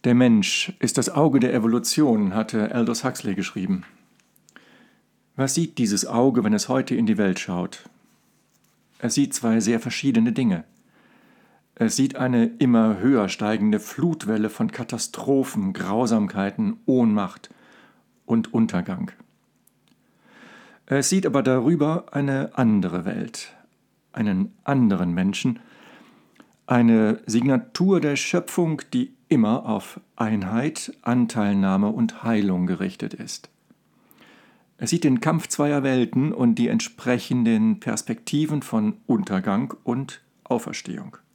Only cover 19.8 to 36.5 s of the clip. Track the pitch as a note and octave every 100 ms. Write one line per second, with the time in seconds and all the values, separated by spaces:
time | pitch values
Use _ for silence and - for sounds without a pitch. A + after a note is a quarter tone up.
19.8 | _ _ _ _ _ - - - - _
20.8 | _ C3+ C3+ F#3+ E3 C#3 B2+ C3 A#2+ E3+
21.8 | C#3+ E3 - C#3+ C#3+ C3+ C#3+ - A#2 G#2
22.8 | F2+ F2 F2 F#2 - - - - _ _
23.8 | _ _ _ - G#2+ F#2+ G2+ _ - C3+
24.8 | A2+ F#2+ F2 F2 F#2 G2 C3 A2+ - -
25.8 | - - - _ _ _ - _ - B2
26.8 | A#2 A2+ G#2+ A2+ - A2+ C3 C3 - -
27.8 | F#3 F3+ D3 C#3 - F3+ - - E3 D3+
28.8 | - B2 B2+ _ _ D3 G#2+ A2 B2 G#2+
29.8 | - - _ - A2 G#2+ F#2+ A2+ C#3+ -
30.8 | - - - B2 A#2 A2 G2+ G2 F#2+ F#2+
31.8 | G#2 A2 A2+ - A#2 A2 G2 F2+ F2+ F2
32.8 | F#2+ - G#2+ - - - - _ _ _
33.8 | _ _ _ _ - - _ _ _ _
34.8 | A#2 E3+ D3+ B2+ D#3 E3 - - D3 C#3+
35.8 | C3+ B2+ A#2+ B2+ D3+ - B2